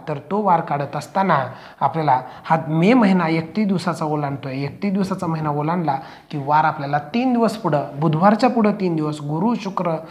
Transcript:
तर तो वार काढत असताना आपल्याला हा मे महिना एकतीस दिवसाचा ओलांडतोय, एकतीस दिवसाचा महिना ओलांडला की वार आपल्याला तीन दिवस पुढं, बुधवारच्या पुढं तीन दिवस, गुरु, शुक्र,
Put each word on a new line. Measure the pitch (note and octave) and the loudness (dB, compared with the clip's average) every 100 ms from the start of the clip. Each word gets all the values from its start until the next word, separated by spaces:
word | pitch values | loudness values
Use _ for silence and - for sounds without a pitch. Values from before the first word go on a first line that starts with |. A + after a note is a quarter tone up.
| - | -6
तर | C#3+ - | -8 -4
तो | G3+ | -2
वार | G#3 E3+ | 2 2
काढत | E3 D3 C#3 D3+ | 2 -4 -4 -6
असताना | - G3 G3 D3+ B2+ - - - | -4 -2 2 2 0 -8 -20 -2
आपल्याला | C#3 D#3+ D#3 B2+ - - | -2 0 2 2 0 -14
हा | - D#3+ D3 | 0 0 2
मे | D#3+ F3+ | 2 6
महिना | B3+ G#3 F#3 D#3+ | 6 6 4 2
एकतीस | D#3+ E3 - G#3 | 0 -2 -2 0
दिवसाचा | F#3+ F3+ D#3+ | 0 -2 -4
ओलांडतोय, | D#3 D3+ C#3+ C#3 C#3 C3 | -2 -2 -4 -6 -6 -6
एकतीस | C#3+ - G#3 | -6 -4 -2
दिवसाचा | G3 F#3+ F#3 F3 | -2 -2 -2 -4
महिना | D#3+ D#3 | -2 -2
ओलांडला | D3 D3 F3 D#3 C#3 - - - | -2 -2 -2 -2 -4 -6 -18 -12
की | D3+ | -8
वार | C#3 D3+ | 0 2
आपल्याला | D#3 D3+ C#3 D3 D3 | 2 0 -2 -4 -2
तीन | A#3 C4 | -2 0
दिवस | A#3+ A3 - | 2 2 0
पुढं, | E3+ D3 - | 0 0 -2
बुधवारच्या | C#3+ E3 D#3 F#3+ A3 B3+ | -2 0 4 4 4 2
पुढं | B3+ G#3+ | 4 2
तीन | G3+ F#3 D#3+ | 2 0 0
दिवस, | D3+ D3+ | -2 -4
गुरु, | D3 D#3 G#3 | -4 -2 0
शुक्र, | A#3 G3 F#3+ E3+ D#3 - | -2 -4 -4 -4 -4 -6